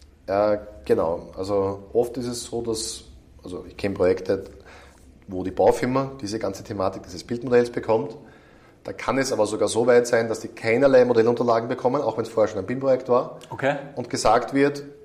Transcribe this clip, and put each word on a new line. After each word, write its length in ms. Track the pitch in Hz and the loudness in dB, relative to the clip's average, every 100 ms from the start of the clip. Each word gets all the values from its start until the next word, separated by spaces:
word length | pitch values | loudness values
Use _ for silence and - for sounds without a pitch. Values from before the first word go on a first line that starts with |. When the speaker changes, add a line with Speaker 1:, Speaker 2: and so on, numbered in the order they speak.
| - _ - | -20 _ -2
Speaker 1:
Äh, 300 | 98 107 104 - - | 2 2 0 -4 -10
genau. 440 | - - 82 87 - - | -2 0 0 -2 -6 -10
Also 480 | 95 101 98 98 - | -4 -2 -2 -4 -4
oft 240 | 113 120 135 | -2 -2 -4
ist 100 | 123 | -8
es 180 | 120 | -8
so, 180 | - 117 | -8 -6
dass, 420 | 113 110 - - - - - - | -6 -6 -6 -10 -16 -20 -20 -20
also 200 | - 87 - | -14 -14 -14
ich 80 | - | -8
kenn 180 | 101 | -6
Projekte, 500 | 92 92 92 - 98 - - - - - - - - - | 0 2 2 -2 -4 -6 -18 -20 -20 -20 -20 -20 -20 -10
wo 140 | 92 | -8
die 80 | 92 | -4
Baufirma 600 | 92 98 120 123 131 135 - | 2 4 4 0 -2 -2 -6
diese 180 | 101 110 | -8 -6
ganze 260 | 101 95 | -6 -8
Thematik 380 | - 101 95 - | -8 -2 -2 -4
dieses 200 | - - | -10 -14
Bildmodells 460 | - 120 131 123 120 | -8 -8 2 4 4
bekommt. 460 | - 113 113 139 - - - - - - _ | -2 0 0 -2 -10 -20 -20 -20 -20 -20 _
Da 80 | - | -14
kann 240 | - - 131 | -6 -2 -2
es 160 | 131 | 0
aber 140 | 107 104 | 0 0
sogar 220 | 107 104 | 0 0
so 180 | 110 127 | 2 6
weit 200 | 120 120 | 6 6
sein, 220 | 117 113 | 2 0
dass 120 | 104 | -4
die 80 | - | -8
keinerlei 560 | - 113 120 139 127 123 | -4 0 4 6 6 6
Modellunterlagen 600 | 113 113 120 120 113 120 | 6 4 2 2 0 0
bekommen, 340 | 127 123 143 | -2 0 0
auch 160 | 113 117 | -2 -4
wenn's 100 | 110 | -2
vorher 200 | - 104 | 0 0
schon 80 | 101 | 0
ein 80 | 95 | -6
bim-Projekt 420 | 127 135 127 - | -2 0 0 2
war. 300 | 120 156 - - | 0 0 -8 -14
Speaker 2:
Okay. 260 | - 135 185 - - | -4 -2 -2 -6 -10
Speaker 1:
Und 140 | 120 | -6
gesagt 420 | - 117 117 - | 0 4 2 2
wird, 300 | 139 143 - - - | 2 2 0 -10 -18